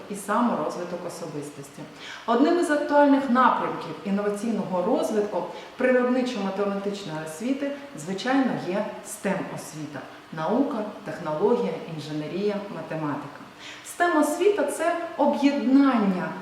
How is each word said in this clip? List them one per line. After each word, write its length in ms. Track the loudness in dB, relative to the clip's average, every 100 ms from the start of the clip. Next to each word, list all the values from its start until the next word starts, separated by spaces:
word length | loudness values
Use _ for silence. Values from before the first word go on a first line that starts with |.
| -10
і 60 | -8
саморозвиток 840 | -2 2 2 2 -2 -4 -6 -8 -8
особистості. 720 | -10 -8 -8 -10 -12 -14 -14 -16 -16 -16 -8 0
Одним 340 | 4 6 4
із 120 | 4
актуальних 580 | 2 4 8 8 6 4
напрямків 680 | 6 6 4 -2 -4 -8 -8 -2
інноваційного 760 | 0 0 -2 -2 -2 -2 0 2
розвитку 580 | 2 2 0 0 -2 -4 -8 -12 0
природничо-математичної 1500 | 4 4 4 2 0 -2 -2 0 -2 -2 -4 -6 -6 -8 -8
освіти, 460 | -6 -4 -2 -4 -6 -10 -10 -8
звичайно, 460 | -4 0 2 2 -2 -2
є 160 | -2 -4 -8 -12
стем 340 | -6 -4 -2 -4 -10
освіта: 440 | -12 -12 -10 -12 -14 -18 -14
наука, 440 | -6 0 0 0 -2 -8 -10 -12
технологія, 680 | -8 -6 0 2 2 0 -6 -8 -10
інженерія, 600 | -8 -6 -6 -4 -2 -2 -6 -10
математика. 640 | -8 -6 -4 -6 -8 -14 -18 -18 -18 -16 -12
стем 320 | 0 2 4
освіта — 460 | 2 4 2 4 0 0
це 180 | -2 -2 -4 0
об'єднання 1120 | 2 4 2 4 6 6 6 4 2 0 -4 -8